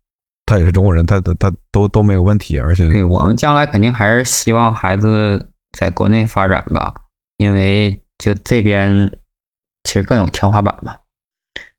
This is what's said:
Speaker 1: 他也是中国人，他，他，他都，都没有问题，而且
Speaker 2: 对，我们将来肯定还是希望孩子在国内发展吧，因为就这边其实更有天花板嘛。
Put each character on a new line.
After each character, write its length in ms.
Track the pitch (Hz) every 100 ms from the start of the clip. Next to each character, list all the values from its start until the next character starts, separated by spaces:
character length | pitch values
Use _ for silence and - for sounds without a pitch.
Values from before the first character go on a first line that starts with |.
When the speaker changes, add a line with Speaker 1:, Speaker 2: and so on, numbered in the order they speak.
| _ _ _ _ -
Speaker 1:
他 100 | 104
也 60 |
是 60 | 87
中 140 | 90
国 100 | 98
人， 100 | 82
他， 160 | 85 101
他， 140 | 90
他 180 | 85 98 - _
都， 160 | 101 101
都 120 | 110
没 140 | 104
有 80 | 95
问 160 | 92 104
题， 220 | - 71
而 120 | 69
且 160 | 90 82
Speaker 2:
对， 140 | 101
我 220 | 90 90
们 120 | 87 117
将 200 | 151 147
来 100 | 143
肯 160 | 104
定 100 | 113
还 220 | 117 104
是 100 | 120
希 280 | 127 - -
望 200 | 113 117
孩 240 | 113 92 95
子 540 | 107 107 107 101 - _ _
在 180 | - 87
国 180 | - 101
内 160 | 110
发 220 | 110 101 95
展 180 | 92 -
吧， 280 | - - - _ _ _ -
因 140 | 101
为 480 | 98 98 101 104 101 _ -
就 140 | 101
这 280 | 98 - 123
边 480 | 104 101 98 98 98 - _ _ _ _ _ _
其 120 | -
实 100 | 101
更 120 | 92 117
有 80 | 92
天 260 | - 101
花 100 | 107
板 160 | 101 -
嘛。 120 | - - _ _ _ _ _ - -